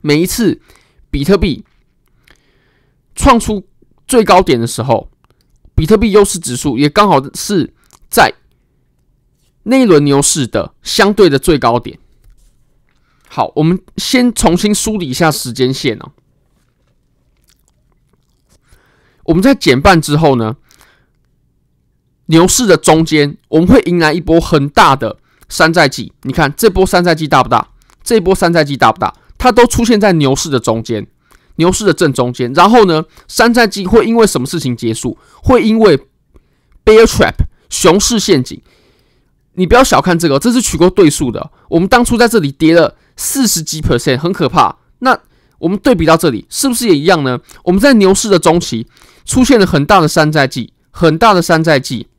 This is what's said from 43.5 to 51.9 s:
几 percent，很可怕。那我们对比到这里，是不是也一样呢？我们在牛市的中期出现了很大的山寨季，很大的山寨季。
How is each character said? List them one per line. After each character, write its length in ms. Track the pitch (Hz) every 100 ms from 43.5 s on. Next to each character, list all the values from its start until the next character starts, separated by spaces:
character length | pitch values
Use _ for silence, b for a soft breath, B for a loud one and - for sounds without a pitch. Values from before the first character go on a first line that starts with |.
| 160
几 180 | 156 160
percent， 360 | 151 123 - 127
很 160 | 175
可 160 | - 143
怕。 280 | 147 101 - _ _
那 200 | 254 - _ _ _ _
我 80 | 165
们 100 | 202
对 160 | -
比 140 | 196 160
到 100 | 160
这 140 | 160
里， 160 | 110 -
是 180 | - 269
不 60 |
是 140 | 240 233
也 100 | 151
一 60 |
样 200 | 151 175
呢？ 160 | 135 123 b b
我 80 | -
们 80 | 185
在 140 | 277
牛 220 | 240 190 190
市 120 | 220
的 120 | 185
中 200 | 165 170
期 280 | - 113 - b b b -
出 200 | 254 254
现 140 | 247
了 60 | 185
很 180 | 143 147
大 160 | 202
的 60 | 151
山 240 | - 151
寨 160 | 151 131
季， 260 | - 110 _ _
很 280 | - 165 160
大 140 | 226 190
的 60 |
山 220 | 165 165
寨 160 | 160 143
季。 280 | -